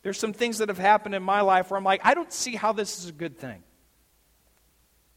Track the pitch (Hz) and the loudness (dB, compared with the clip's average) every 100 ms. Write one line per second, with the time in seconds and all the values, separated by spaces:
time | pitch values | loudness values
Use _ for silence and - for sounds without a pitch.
0 | 190 196 220 208 240 214 214 185 190 214 | -8 -4 -6 -2 -4 -2 -4 0 4 4
1 | 214 196 185 202 196 185 185 196 196 196 | 2 -6 0 2 4 4 2 -2 0 2
2 | 226 302 339 - 254 220 214 214 202 - | 4 2 -2 -8 -8 -2 -2 -2 -6 -8
3 | 175 151 165 135 131 98 _ _ _ _ | -14 -10 -10 -10 -16 -16 _ _ _ _
4 | _ _ _ _ _ _ _ _ _ _ | _ _ _ _ _ _ _ _ _ _
5 | _ | _